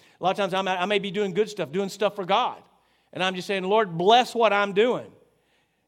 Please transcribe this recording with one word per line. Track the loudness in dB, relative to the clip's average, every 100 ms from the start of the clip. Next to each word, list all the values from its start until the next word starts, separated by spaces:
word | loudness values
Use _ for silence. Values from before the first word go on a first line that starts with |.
| _ _
A |
lot | -2
of | 0
times | -2
I'm, | -2 -2
I | -2 0
may | 0
be | -2
doing | -4 -2
good | -2 -2
stuff, | -4 -6
doing | -4 -6
stuff | -2 -2 -2
for |
God. | -2 0 0 -6 -18 _ _ _ _
And | -4
I'm | -4 -4
just | -4
saying, | -4 0
"Lord, | 0 0 2
bless | 6 6 4
what | 2 2
I'm | 2 0
doing." | 2 2 0 -6 -18 _ _ _ _ _ _